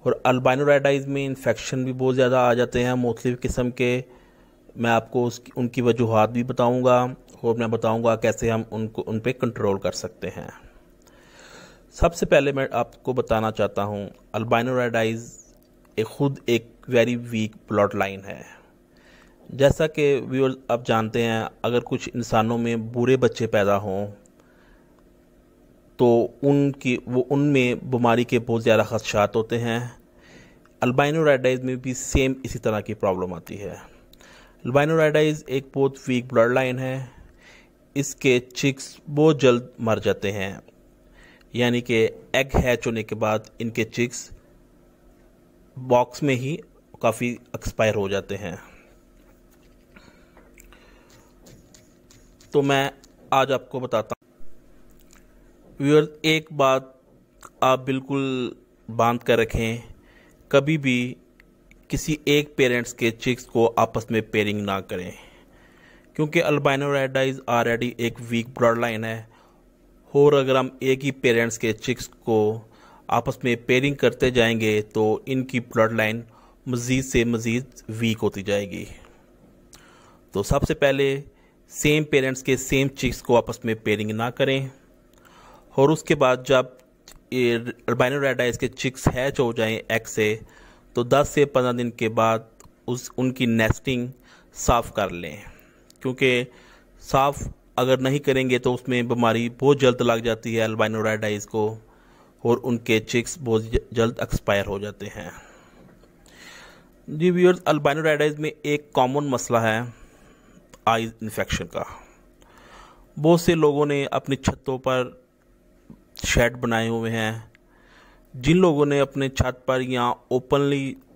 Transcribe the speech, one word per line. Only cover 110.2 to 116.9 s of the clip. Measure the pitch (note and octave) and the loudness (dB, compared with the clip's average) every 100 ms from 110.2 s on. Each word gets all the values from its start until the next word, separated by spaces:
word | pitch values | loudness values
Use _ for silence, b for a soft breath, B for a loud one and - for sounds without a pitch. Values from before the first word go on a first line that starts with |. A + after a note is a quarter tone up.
| b b b b _ - A2 | b b b b _ -4 0
आइज | A2+ A2+ - | 0 -2 -8
इन्फेक्शन | A2 G#2+ F#2+ - E2+ | -10 -6 -4 -6 -6
का। | - - B B B B _ B B B B B B B - | -10 -10 B B B B _ B B B B B B B 0
बहुत | D#3 E3+ | 4 4
से | F3 E3 | 4 4
लोगों | D3+ C#3+ D3 | 4 2 0
ने | C#3+ C#3 | 0 -2
अपनी | - - C3+ | -4 -4 -2
छतों | - C#3 - B2+ | -2 -4 -6 -4
पर | C3 B2+ B2 - _ _ _ _ _ _ _ - _ - - | -2 -2 -2 -8 _ _ _ _ _ _ _ -20 _ -10 0
शेड | - A#2+ B2 | 2 2 0
बनाए | B2 A2+ | -2 0
हुए | A2+ | 0